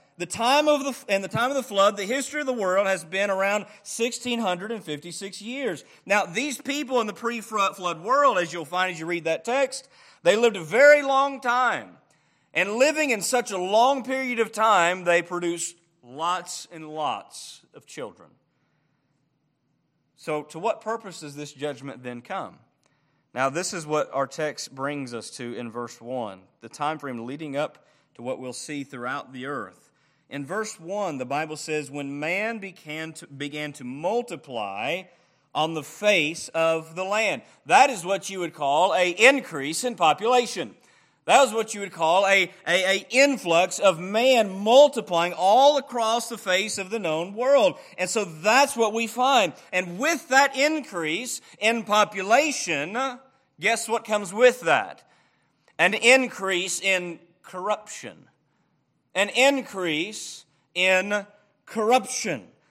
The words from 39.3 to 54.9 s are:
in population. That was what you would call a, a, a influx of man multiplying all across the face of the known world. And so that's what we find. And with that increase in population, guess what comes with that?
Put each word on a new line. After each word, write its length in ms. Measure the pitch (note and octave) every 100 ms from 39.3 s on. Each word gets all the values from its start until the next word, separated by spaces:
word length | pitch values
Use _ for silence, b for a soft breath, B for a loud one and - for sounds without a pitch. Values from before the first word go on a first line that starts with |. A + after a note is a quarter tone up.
| C#4 - C#3+ C#3 D#3+
in 120 | B3 F#3
population. 800 | E3 D3+ A3 B3+ A#3+ F#3+ A#2 - b b b b -
That 160 | A3+
was 120 | C4
what 180 | A3 A3
you 60 | G3+
would 120 | G3
call 340 | E3 D#3+ F3+ G3
a, 240 | G3 F3+ B -
a, 340 | F3+ F#3 G3
a 60 | -
influx 680 | B3 C#4+ B3+ F3+ E3 F#3 -
of 200 | G3 E3
man 500 | F#3 G#3+ B3+ B3+ G3+
multiplying 800 | F#3+ G#3 B3+ C#4+ C4 - E3+ F3
all 460 | D#3+ F#3 A#3+ C#4 D4
across 500 | - A#3+ A3 A#3 A#3
the 80 | A#3
face 380 | G3 F#3 G#3+ G#3
of 120 | F#3
the 80 | A3
known 360 | F3+ D#3 F3+
world. 440 | G#3 B3 C#4 G3 C#3 B B
And 140 | F3+
so 140 | A3+
that's 520 | F#3+ D#3 F#3+ B3 C#4 A#3
what 160 | A3
we 140 | A3 A3+
find. 480 | A#3 C4 C4 F3+ - B
And 260 | F#3 F#3 F3
with 300 | D4 E4 -
that 280 | C4 C#4 C4
increase 840 | D4 D#4 A#3 F#3 D#3 F3 B3 - B B
in 260 | G#3+ A#3
population, 1120 | G3 G#3 G#3 G3 F#3+ B3 D#4 - F#3 D3 D#3 A3 C4+ F4 _ _ _ -
guess 300 | F#3 A3+ -
what 160 | A3+
comes 300 | A3+ G#3+ F#3+
with 280 | G3+ B3 B3
that? 400 | E3 C3+ F#2+